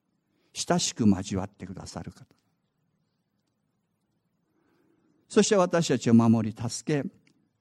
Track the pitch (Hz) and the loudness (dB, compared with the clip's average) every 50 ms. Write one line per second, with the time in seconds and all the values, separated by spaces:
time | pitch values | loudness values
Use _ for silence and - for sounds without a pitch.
0 | _ _ _ _ _ _ _ _ _ _ _ - - - 170 175 - - - - | _ _ _ _ _ _ _ _ _ _ _ -14 -6 -4 -2 -2 -2 -4 -4 0
1 | 120 104 98 92 95 - 104 95 92 104 - _ 98 90 92 - 90 87 - - | 2 2 2 2 -2 -6 -6 -6 -6 -8 -12 _ -18 -16 -16 -16 -16 -14 -14 -14
2 | 85 87 - - - _ _ _ _ _ _ _ _ _ _ _ _ _ _ _ | -14 -14 -18 -20 -20 _ _ _ _ _ _ _ _ _ _ _ _ _ _ _
3 | _ _ _ _ _ _ _ _ _ _ _ _ _ _ _ _ _ _ _ _ | _ _ _ _ _ _ _ _ _ _ _ _ _ _ _ _ _ _ _ _
4 | _ _ _ _ _ _ _ _ _ _ _ _ _ _ _ _ _ _ _ _ | _ _ _ _ _ _ _ _ _ _ _ _ _ _ _ _ _ _ _ _
5 | _ _ _ _ _ _ - 220 202 - 214 196 180 180 180 170 165 - 143 120 | _ _ _ _ _ _ 2 2 4 4 4 2 2 2 2 -2 0 0 -2 -2
6 | - 123 113 113 117 113 113 117 107 110 104 - 113 117 - - - - 156 143 | 2 4 4 6 6 6 2 2 0 -4 -8 -8 -10 -10 -10 -10 -6 -4 -4 -4
7 | 127 - - _ _ _ _ _ _ _ _ _ | -4 -6 -12 _ _ _ _ _ _ _ _ _